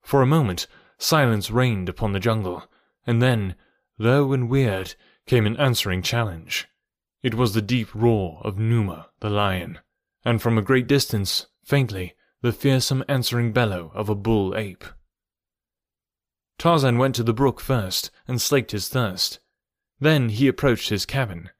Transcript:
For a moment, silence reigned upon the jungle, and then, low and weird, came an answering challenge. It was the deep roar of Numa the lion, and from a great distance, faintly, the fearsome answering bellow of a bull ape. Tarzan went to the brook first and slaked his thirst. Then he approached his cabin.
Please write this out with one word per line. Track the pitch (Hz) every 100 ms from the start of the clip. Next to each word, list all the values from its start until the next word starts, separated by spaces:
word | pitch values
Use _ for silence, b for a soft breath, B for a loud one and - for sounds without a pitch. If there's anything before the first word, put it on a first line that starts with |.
For | - 139
a | 131
moment, | 160 117 87 - b b b
silence | - 160 131 110 98
reigned | 113 127 104 90
upon | - 110
the | 98
jungle, | 113 110 92 85 - _ _ _ -
and | 117
then, | 127 117 98 - _ _ _ -
low | 110 139 139
and | 135 117
weird, | 135 123 95 92 - b b -
came | 123 104
an | 117
answering | 139 117 98 92
challenge. | 90 117 113 80 76 - - _ _ _ _ _
It | 127
was | 110 123
the | 107
deep | 104 123 107
roar | 107 117 110 92 -
of | - 98
Numa | 110 117 98 80 - _
the | 107
lion, | 104 101 92 - 82 _ _ _ _
and | 123 110
from | 117 113
a |
great | 101 131 123
distance, | 139 - 110 98 - - _
faintly, | - 139 120 98 90 _ _ _
the | 120
fearsome | 113 139 131 - 131 -
answering | 135 120 120 117
bellow | 113 113 90 82
of | 98 104
a |
bull | 101 104 107 95
ape. | 107 104 87 - - _ _ _ _ _ _ _ _ _ _ _ _ _ _ _ -
Tarzan | 170 165 135 120
went | 135
to | 120
the | 113
brook | 113 135 -
first | - 131 95 - - b -
and | 123
slaked | - 143 113
his | 104 -
thirst. | 131 110 92 - - _ _ _ _ _ _
Then | 147 156 120
he | 107 135
approached | - 139 113 -
his | 104 -
cabin. | 139 117 85 85